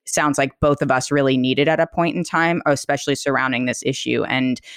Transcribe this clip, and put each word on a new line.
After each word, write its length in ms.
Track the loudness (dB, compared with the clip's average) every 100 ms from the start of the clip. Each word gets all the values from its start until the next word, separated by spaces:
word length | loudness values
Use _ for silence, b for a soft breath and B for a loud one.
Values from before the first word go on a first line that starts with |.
sounds 340 | -6 0 0 0
like 220 | -2 0
both 240 | 0 2
of 80 | 2
us 180 | 0 0
really 280 | 2 2 2
needed 300 | 2 2 2
at 120 | 2
a 80 | 0
point 280 | 0 -2 -2
in 80 |
time, 380 | -2 0 0 0 0
especially 480 | 0 0 -2 -2 -2
surrounding 500 | 0 0 0 0 -2
this 160 | -2
issue. 400 | -4 -4 -2 -2 0
And 360 | 0 0 -2 B